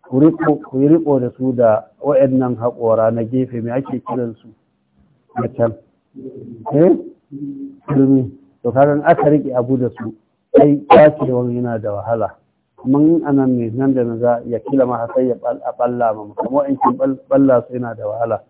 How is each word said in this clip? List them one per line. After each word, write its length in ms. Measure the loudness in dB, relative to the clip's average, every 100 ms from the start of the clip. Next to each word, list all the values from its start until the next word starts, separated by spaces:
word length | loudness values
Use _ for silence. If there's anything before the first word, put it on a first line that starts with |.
Ku 160 | -2 2
riƙo, 400 | 4 4 -2 -2
ku 160 | -4 0
yi 80 | 4
riƙo 320 | 4 2 0
da 100 | -2 -4
su 140 | -4 2
da 320 | 2 2 -4 _
wa'annan 520 | 0 2 2 2 0 -2
haƙora 520 | -6 -2 0 2 2
na 120 | 0
gefe, 380 | -4 -2 -4 -6
me 80 | -6
ake 320 | -6 -6 -10
kiran 320 | -8 -6 -6 -10
su? 120 | -20 _ _ _ _ _ _ _ _ -8
Na 120 | -8
can. 260 | -2 -4 -4 _ _ _ -18 -18 -16 -18 -14 -4
Eh? 220 | 2 4 2 -4 _ _ -14 -12 -12 -14 -16 -4
Turmi. 440 | 2 4 2 0 -10 _ _
To 80 | -4
kaga 200 | 2 2
in 80 | 2 2
aka 240 | 2 2
riƙe 260 | 2 0 -4
abu 220 | -2 -2
da 120 | -2
su, 240 | -6 -14 -14 _ _ _ 4
ai 180 | 6 2 4
kwacewan 640 | 6 6 4 -4 -2 -2 -4
yana 220 | -4 -6
da 100 | -6
wahala. 420 | -8 -4 -4 -4 -8 _ _ _ _ 0
Mun 360 | 4 4 2 2
anan 320 | 0 2 0
ne 120 | -4
nan 240 | -2 -2
da 100 | 0
nan 160 | -2 -2
za 220 | 0 -2 -4
ya 140 | -8
kila 260 | -2 0 0
ma 120 | -2
har 120 | -4 -2
sai 120 | -2
ya 80 | -2
bal-, 260 | -6 -6 -8
a 60 | -4
balla 360 | -4 0 -2
ma 100 | -2
mutum. 280 | -10 -10 -4
Wa'ancin 440 | -2 -2 0 -2 0
bal-, 220 | -4 -4 _
balla 340 | 2 4 2 0
su 60 |
yana 200 | -10 -10 -8
da 80 | -8
wahala. 340 | -4 -4 -4